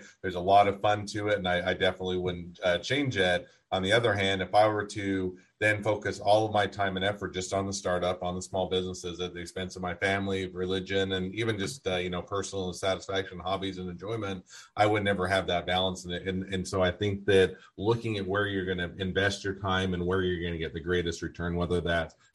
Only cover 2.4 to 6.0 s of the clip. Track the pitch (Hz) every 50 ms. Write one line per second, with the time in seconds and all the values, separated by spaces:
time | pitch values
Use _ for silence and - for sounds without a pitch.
2.4 | 87 87 - - 98 90 87 85 - - 127 143 143 127 104 101 92 90 90 87
3.4 | - - - _ _ _ 90 92 92 95 107 117 117 113 101 104 98 95 98 92
4.4 | 92 92 - 104 107 110 107 104 101 104 - 104 101 98 98 95 92 92 - -
5.4 | - _ _ _ 107 107 104 101 101 113 104 101